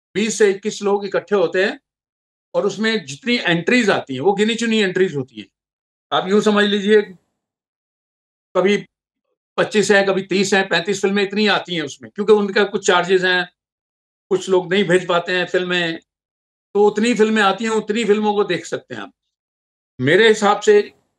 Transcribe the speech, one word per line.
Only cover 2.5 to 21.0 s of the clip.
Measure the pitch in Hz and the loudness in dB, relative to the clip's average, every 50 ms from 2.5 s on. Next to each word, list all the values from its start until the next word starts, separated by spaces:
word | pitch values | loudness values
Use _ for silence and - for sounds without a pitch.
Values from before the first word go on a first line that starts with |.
| - | -4
और | 175 185 | -4 -2
उसमें | 202 147 175 220 220 220 208 151 | -2 -2 -2 -2 -2 -2 -4 -6
जितनी | 131 139 - - - 240 | -10 -14 -8 -4 -4 -4
entries | - - 175 170 170 165 - 240 247 226 196 | -2 0 -2 -2 0 0 0 2 2 2 2
आती | 170 123 - - 135 | 0 -2 -4 -6 -6
हैं, | 127 | -2
वो | 143 190 208 | 0 0 0
गिनी | 185 214 220 233 | 2 0 -2 -2
चुनी | 220 233 226 220 220 | -2 -2 0 0 0
entries | 202 190 175 185 190 180 147 | 0 0 0 0 0 0 -2
होती | 139 123 - 113 107 | -4 -8 -10 -12 -18
हैं। | 98 - _ _ _ _ _ _ _ _ _ _ _ - 139 | -18 -18 _ _ _ _ _ _ _ _ _ _ _ -6 -4
आप | 156 180 185 | -4 0 2
यूं | 196 214 | 2 2
समझ | 202 214 208 202 208 | 2 2 2 2 2
लीजिए, | 202 202 208 190 208 214 208 202 185 180 _ _ _ _ _ _ _ _ _ _ _ _ _ _ _ _ _ _ _ _ _ _ _ _ _ _ _ - | 0 0 -2 2 4 4 4 2 0 -6 _ _ _ _ _ _ _ _ _ _ _ _ _ _ _ _ _ _ _ _ _ _ _ _ _ _ _ -2
कभी | 185 180 196 202 190 160 - _ _ _ _ _ _ _ _ _ _ _ _ _ | 0 2 2 0 0 -4 -8 _ _ _ _ _ _ _ _ _ _ _ _ _
पच्चीस | - 175 - - 214 185 - | -2 -2 0 0 0 2 4
हैं, | 208 196 196 | 4 2 2
कभी | 190 190 190 | 2 0 -2
तीस | 190 - 180 202 196 190 208 | -2 -2 -2 -2 0 2 0
हैं, | 190 190 190 | 0 0 0
पैंतीस | 180 170 170 208 196 190 | -2 -2 -2 -2 -4 -2
फिल्में | - 196 196 208 196 | -2 -2 0 0 -2
इतनी | 190 202 208 214 | -2 -2 0 0
आती | 208 185 165 - - 180 | 2 0 0 -2 -6 -8
हैं | 165 | -8
उसमें, | 151 135 - - 123 110 - | -8 -8 -12 -16 -20 -12 -10
क्योंकि | - 208 190 214 | -2 2 4 4
उनका | 214 202 202 196 - 202 | 4 4 2 0 0 0
कुछ | 196 - 196 - | 0 -2 -2 0
charges | - 180 180 170 175 190 185 180 | 2 2 2 2 2 2 2 2
हैं, | 185 180 180 180 - _ _ _ _ _ _ _ _ _ _ _ _ _ _ _ - | 0 0 -2 -2 -6 _ _ _ _ _ _ _ _ _ _ _ _ _ _ _ -4
कुछ | 190 185 - 190 | -4 -4 0 0
लोग | 190 180 175 165 185 | 0 0 0 0 0
नहीं | 202 202 | 0 2
भेज | 160 175 180 170 | 2 2 0 0
पाते | 170 175 175 175 - | 0 -2 -2 -2 -2
हैं | 180 180 175 | -4 -4 -2
फिल्में, | 175 - 180 180 180 180 180 170 165 160 - - _ _ _ _ _ _ _ _ _ _ _ _ _ - | -2 -2 -2 -2 -2 -2 -2 -2 -4 -6 -10 -14 _ _ _ _ _ _ _ _ _ _ _ _ _ 0
तो | 196 208 | 2 2
उतनी | 208 208 208 220 240 240 | 2 2 2 0 0 2
फिल्में | 190 220 220 220 220 | 2 2 2 2 2
आती | 208 196 185 - 226 | 2 2 0 -2 -4
हैं, | 226 | -4
उतनी | 220 214 208 208 208 233 226 | -2 -2 -2 -4 -4 -2 0
फिल्मों | 190 208 214 214 214 202 | 0 0 0 0 0 0
को | 202 202 | 0 -2
देख | 170 175 160 - | -2 -4 -6 -6
सकते | - 160 127 - - 127 | -8 -10 -12 -10 -12 -14
हैं | 113 | -14
आप। | 101 285 _ _ _ _ _ _ _ _ _ _ _ _ _ _ _ _ _ - | -14 -16 _ _ _ _ _ _ _ _ _ _ _ _ _ _ _ _ _ -4
मेरे | 127 139 165 196 226 | 0 2 4 4 4
हिसाब | 220 214 208 202 202 208 202 | 4 4 4 2 0 0 2
से, | - 208 208 208 202 - - _ | 2 4 4 4 2 0 -8 _